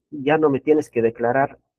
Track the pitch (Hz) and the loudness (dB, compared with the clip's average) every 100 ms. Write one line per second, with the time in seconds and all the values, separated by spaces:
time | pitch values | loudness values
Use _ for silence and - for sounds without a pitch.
0 | _ 151 135 156 151 131 151 151 147 120 | _ -8 -2 0 2 0 0 0 0 -2
1 | 113 117 120 135 143 - _ | -2 -2 -2 0 -2 -6 _